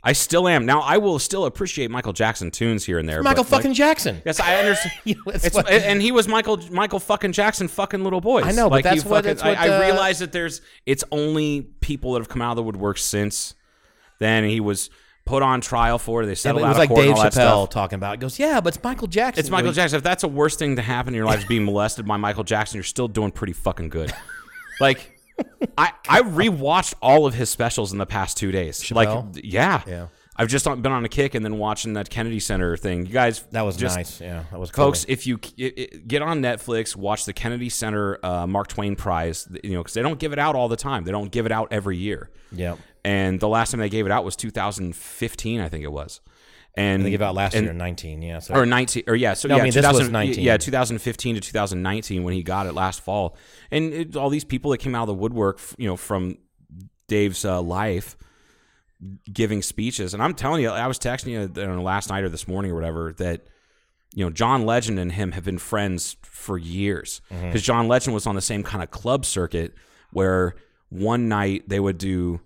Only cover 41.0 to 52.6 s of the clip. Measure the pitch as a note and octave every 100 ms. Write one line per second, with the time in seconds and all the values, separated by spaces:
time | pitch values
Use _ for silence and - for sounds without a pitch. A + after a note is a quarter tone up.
41 | E2+ G#2 G2+ A#2 A2 A2 A2 G#2+ G2 F2
42 | G2+ - - - - F2 F2 E2+ - _
43 | G2+ G2 F#2+ F#2+ G#2+ A2+ A2+ A#2+ G#2 A2
44 | G2 A2 F#2 - A2+ G#2+ G2+ G2 F2+ E2+
45 | - - A#2 - A2 A#2 E2 D#2+ D2 D2
46 | D2 - _ _ _ - _ - G2+ F#2+
47 | F#2+ G2+ G2+ F#2 G2 A2 F#2+ E2+ F2 E2+
48 | D#2+ D#2 E2+ E2 - C3+ A#2+ B2 B2+ A#2+
49 | - A#2 A#2 F#2+ C#3+ C3+ B2+ A#2+ C#3+ C3
50 | B2+ A2+ G#2+ A#2+ B2 G#2+ - C3 A#2+ A2+
51 | - A2 B2+ A2+ - A2 G2+ F2+ F#2 G#2
52 | G#2+ F#2+ F2+ F#2 E2+ F#2+